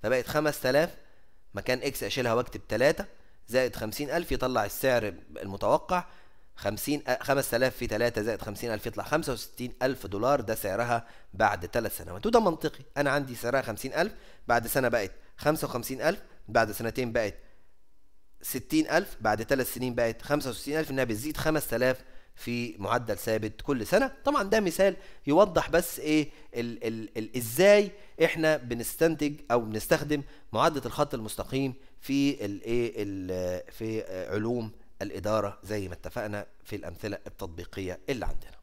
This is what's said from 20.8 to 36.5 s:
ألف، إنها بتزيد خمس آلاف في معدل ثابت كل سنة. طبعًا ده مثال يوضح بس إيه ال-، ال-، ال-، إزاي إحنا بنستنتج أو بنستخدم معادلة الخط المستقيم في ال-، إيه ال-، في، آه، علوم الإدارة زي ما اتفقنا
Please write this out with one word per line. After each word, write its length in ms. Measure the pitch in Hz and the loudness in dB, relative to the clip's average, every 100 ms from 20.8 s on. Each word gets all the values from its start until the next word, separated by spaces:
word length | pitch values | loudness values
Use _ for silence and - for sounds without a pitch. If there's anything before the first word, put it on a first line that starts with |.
ألف، 120 | 160 | -2
إنها 120 | 135 | 0
بتزيد 340 | 127 107 139 151 | 0 0 -4 -2
خمس 360 | 156 156 - | 2 2 0
آلاف 300 | 117 127 127 - - - - | 2 2 2 -4 -18 -18 -12
في 400 | - 120 120 - | -4 -4 -4 -4
معدل 400 | 98 120 117 101 | 0 0 0 -4
ثابت 440 | - 110 107 - | 0 0 0 -6
كل 260 | - 135 104 | -2 -2 4
سنة. 240 | 185 262 - - | 2 2 0 0
طبعًا 180 | 285 | 2
ده 160 | 196 220 | 4 2
مثال 360 | 196 160 196 180 - - - | 2 4 4 4 -8 -12 2
يوضح 420 | 151 202 170 147 | 6 6 6 4
بس 300 | 156 180 - | 2 2 -4
إيه 300 | 143 156 143 - - | 2 2 2 -6 -12
ال-، 340 | 120 120 117 113 | -6 -6 -4 -6
ال-، 220 | 113 110 - | -6 -8 -8
ال-، 200 | 113 127 | -6 -6
إزاي 540 | 113 120 190 208 202 - - - | -4 6 8 8 6 -2 -18 2
إحنا 340 | 160 160 160 156 | 2 4 2 2
بنستنتج 760 | 123 117 117 - 165 156 151 147 - | 0 -4 -4 4 4 4 -2 -2 2
أو 80 | 120 | 2
بنستخدم 640 | 110 110 - 160 143 147 143 - - | 2 -4 2 2 2 -2 -2 -14 -6
معادلة 320 | 107 151 151 151 | 2 2 2 -6
الخط 280 | - 147 | 0 0
المستقيم 600 | 131 110 - 98 135 135 127 - - | 0 -6 -8 -4 0 -2 -4 -14 -16
في 440 | - 135 139 143 104 | -2 2 2 0 -4
ال-، 160 | 101 | -6
إيه 320 | 107 120 120 107 | -2 0 0 -2
ال-، 760 | 104 98 92 92 90 90 - | -6 -4 -4 -2 -2 -4 -8
في، 320 | - 110 110 - | -8 -4 -4 -4
آه، 280 | 92 92 | -8 -4
علوم 380 | 101 110 123 113 - - - | -2 -2 -2 -4 -10 -20 -10
الإدارة 580 | 101 90 92 110 101 - | -8 -4 0 2 0 -4
زي 240 | 92 107 95 | -6 -4 -4
ما 60 | |
اتفقنا 520 | 87 - - 107 104 - | -8 -10 -6 -6 -6 -8